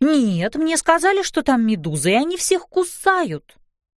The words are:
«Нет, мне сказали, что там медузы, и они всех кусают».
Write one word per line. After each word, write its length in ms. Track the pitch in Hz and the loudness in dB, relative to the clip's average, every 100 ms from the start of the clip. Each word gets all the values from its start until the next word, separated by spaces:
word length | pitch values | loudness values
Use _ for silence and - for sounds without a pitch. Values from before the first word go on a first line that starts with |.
«Нет, 560 | 285 302 220 170 190 285 | 2 2 2 0 -2 -2
мне 200 | 320 320 | -2 0
сказали, 460 | - 320 359 392 | 2 2 2 0
что 200 | - 320 | -2 -2
там 240 | 294 247 220 | 0 2 2
медузы, 460 | 202 156 147 160 | -2 -4 -4 0
и 20 | |
они 220 | 220 320 359 | 0 0 -4
всех 320 | - 370 - | -2 -2 -2
кусают». 840 | 370 349 - 381 370 269 151 - _ _ _ _ | -4 -4 -2 0 0 -2 -6 -14 _ _ _ _